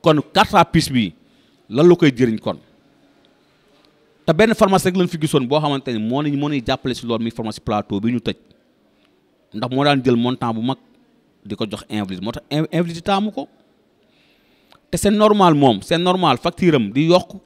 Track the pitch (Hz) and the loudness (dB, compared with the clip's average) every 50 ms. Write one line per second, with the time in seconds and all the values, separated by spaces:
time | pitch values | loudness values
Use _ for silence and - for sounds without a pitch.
0 | - 170 156 147 - - _ 190 220 - 208 190 165 - - 165 - - 135 123 | 4 2 2 2 -2 -2 _ 0 0 2 4 2 2 4 2 0 0 2 -2 -2
1 | 107 87 - _ _ _ _ _ _ _ _ _ _ _ 107 131 156 175 170 170 | -2 -2 -6 _ _ _ _ _ _ _ _ _ _ _ 0 4 6 6 6 6
2 | 170 147 127 113 127 117 110 104 - 107 87 - _ _ _ _ _ _ _ _ | 4 2 2 2 0 0 0 -4 -6 -8 -10 -10 _ _ _ _ _ _ _ _
3 | _ _ _ _ _ _ _ _ _ _ _ _ _ _ _ _ _ _ _ _ | _ _ _ _ _ _ _ _ _ _ _ _ _ _ _ _ _ _ _ _
4 | _ _ _ _ _ - 165 160 214 226 220 - 220 190 190 180 - 190 180 190 | _ _ _ _ _ -2 2 2 2 2 4 2 2 2 2 2 2 2 2 2
5 | 180 175 - 156 156 151 - 143 127 120 143 151 151 147 139 135 - 135 120 107 | 2 0 -2 -4 -4 0 0 0 0 0 -2 0 0 0 -2 -2 -4 -6 -6 -4
6 | 107 113 123 143 151 147 143 139 143 147 147 139 113 135 131 - - 135 120 - | -4 -2 -2 -2 -2 -2 -4 -2 -4 -2 -4 -4 -4 -4 -6 -4 -4 -6 -6 -6
7 | - 117 113 113 113 113 - - 113 110 104 - _ - 110 104 101 - 107 98 | -4 -4 -4 -4 -4 -6 -6 -8 -10 -10 -10 -10 _ -4 -4 -4 -4 -4 -6 -4
8 | 104 117 123 117 - 117 92 _ _ _ _ _ _ _ _ _ _ _ _ _ | -2 -2 -4 -2 -4 -6 -8 _ _ _ _ _ _ _ _ _ _ _ _ _
9 | _ _ _ _ _ _ _ _ _ _ - 107 120 123 127 131 143 147 143 135 | _ _ _ _ _ _ _ _ _ _ -10 -8 -8 -4 -2 0 2 2 0 2
10 | 123 131 123 117 120 123 127 - 127 117 113 110 113 127 139 _ _ _ _ _ | 2 2 2 2 0 -2 -4 -4 -4 -6 -4 -4 -4 -6 -6 _ _ _ _ _
11 | _ _ _ _ _ _ _ _ _ 101 104 - 113 101 101 104 - _ 104 107 | _ _ _ _ _ _ _ _ _ -14 -8 -8 -8 -8 -8 -14 -12 _ -8 -8
12 | 104 95 95 90 95 110 120 - _ _ 143 151 160 - - 160 175 170 165 156 | -6 -6 -8 -10 -8 -10 -10 -12 _ _ -4 -4 -4 -2 -2 -4 -4 -4 -6 -10
13 | - - 196 196 208 214 196 269 277 _ _ _ _ _ _ _ _ _ _ _ | -4 -2 -2 -2 -2 -4 -6 -10 -12 _ _ _ _ _ _ _ _ _ _ _
14 | _ _ _ _ _ _ _ _ _ _ _ _ _ _ _ _ _ _ - 170 | _ _ _ _ _ _ _ _ _ _ _ _ _ _ _ _ _ _ -8 -2
15 | - 202 214 208 214 214 208 208 190 175 151 147 139 131 110 95 - - 170 165 | 0 0 2 4 4 4 4 4 4 4 4 6 4 4 2 0 -2 -4 -2 -2
16 | 175 180 185 190 175 151 127 - - 170 - - 190 170 151 135 110 98 110 135 | 0 0 0 0 0 0 0 0 -4 -6 -4 0 0 2 2 2 0 -2 -2 -2
17 | 160 160 175 190 - - - - _ | 2 2 2 2 2 -2 -18 -20 _